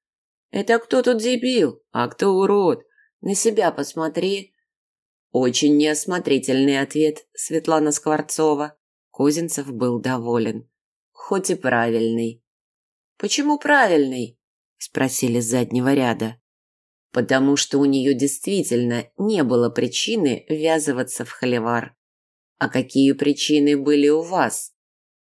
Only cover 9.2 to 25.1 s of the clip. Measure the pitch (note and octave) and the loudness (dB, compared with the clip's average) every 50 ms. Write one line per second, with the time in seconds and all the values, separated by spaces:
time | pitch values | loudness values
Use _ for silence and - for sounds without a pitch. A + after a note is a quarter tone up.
9.2 | C3+ D3 D3+ E3+ E3+ E3 - - C#3 C#3 B2+ A2 B2 B2 A#2+ A#2 - B2+ C3 B2 | 0 2 2 0 -4 -6 -6 -8 -8 -8 -6 -2 -2 -2 -2 -2 -2 -4 -4 -4
10.2 | A2+ A#2+ A#2+ A#2+ A2+ G#2+ A2 A2 - _ _ _ _ _ _ _ _ _ _ - | -2 -2 0 0 0 -2 -4 -8 -12 _ _ _ _ _ _ _ _ _ _ -20
11.2 | - - G3 F#3+ F#3+ - F3+ F3 - B2+ B2 A#2 A#2 A#2 A2+ A2+ A2+ A2+ A2+ A2+ | -6 -4 -4 -2 -2 -2 -4 -2 0 0 2 2 2 2 0 0 0 0 0 -2
12.2 | A#2 A2+ A#2+ A#2+ _ _ _ _ _ _ _ _ _ _ _ _ _ _ _ _ | -4 -4 -8 -10 _ _ _ _ _ _ _ _ _ _ _ _ _ _ _ _
13.2 | - G#3+ - - C#4 D4 D4 D4 - D4 D4 C#4 B3 G3+ F3 D3+ C#3+ C3 C3 B2+ | -6 -4 -2 -2 0 0 0 0 2 2 4 4 4 4 4 2 2 2 -2 -6
14.2 | A#2+ A#2+ - _ _ _ _ _ _ _ _ _ - - _ - C3+ C3 - - | -8 -10 -12 _ _ _ _ _ _ _ _ _ -18 -10 _ -2 -2 -2 -2 -2
15.2 | - B2 A#2 A#2+ A#2 A2 A#2+ B2+ A#2+ - A2+ B2 B2 C3+ C#3 C3+ B2+ A#2+ A#2 - | -2 0 0 0 0 0 0 0 0 0 -2 0 2 2 2 2 2 0 0 -2
16.2 | A2+ A2+ A#2 - _ _ _ _ _ _ _ _ _ _ _ _ _ _ - B2+ | -4 -8 -8 -12 _ _ _ _ _ _ _ _ _ _ _ _ _ _ -4 -4
17.2 | A#2 - C3 C3 C3+ C#3 C#3+ C#3 - - - C#3 C#3+ C#3 C#3 C3+ B2+ C#3 C#3 A#2+ | 0 2 2 2 2 2 2 0 -2 -2 0 2 2 2 2 2 0 0 0 0
18.2 | C#3 C#3 - - - - G3+ G3 D3 - B2 A#2+ B2 A#2+ A#2+ A#2+ A#2 - _ - | 0 -2 -2 -4 -6 -4 -2 -2 -2 0 -2 0 0 0 -2 -4 -6 -8 _ -4
19.2 | G3 G#3+ A3 F#3 D3 A#2 B2 A#2+ A#2+ A#2 A#2 - - A#2+ - - - G#3 A3+ A3 | -2 0 0 0 0 2 2 2 2 0 0 -2 -4 -2 -4 -4 -4 -2 -2 0
20.2 | F3 C3+ A#2 - - _ D#3 D#3 D#3 D#3+ D#3+ D#3+ D3+ D3 C3 B2 C3 B2+ - - | 0 0 -2 -2 -4 _ -4 -2 0 0 0 0 0 -2 -2 -2 -4 -6 -6 -10
21.2 | B2 - - - - B2+ B2 A#2+ A2 A#2 A#2+ A#2 A2+ - _ _ _ _ _ _ | -10 -12 -8 -6 -2 -2 0 0 0 -2 -2 -2 -4 -6 _ _ _ _ _ _
22.2 | _ _ _ _ _ _ _ _ C#3+ C3+ - C3 B2+ - - C#3 C#3 C3+ C#3 C#3 | _ _ _ _ _ _ _ _ -6 -2 -2 -4 -4 0 2 2 4 4 4 2
23.2 | D3+ D3 C#3+ - - - D3+ D3+ C#3+ D3 D3 C#3 C3+ C#3+ D3 D3 C#3+ C#3+ D3+ D#3 | 0 0 0 0 0 0 2 2 4 4 2 2 2 2 2 4 4 4 4 2
24.2 | E3 E3+ F#3+ F3+ C#3 A2+ - - - - _ _ _ _ _ _ _ _ | 0 -2 0 0 0 0 -2 -6 -10 -12 _ _ _ _ _ _ _ _